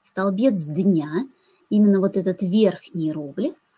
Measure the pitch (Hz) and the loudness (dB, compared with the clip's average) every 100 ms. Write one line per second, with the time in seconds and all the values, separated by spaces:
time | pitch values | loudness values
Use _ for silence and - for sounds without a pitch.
0 | _ - 196 190 262 196 151 151 196 165 | _ -4 -2 0 0 0 -2 0 2 2
1 | 151 170 269 _ _ _ - 208 208 196 | 0 -4 -6 _ _ _ -2 2 4 4
2 | 190 196 185 180 185 214 202 170 - 170 | 2 -2 -2 -2 0 2 2 0 -8 -6
3 | 156 151 143 160 285 - _ | -4 -6 -8 -6 -6 -8 _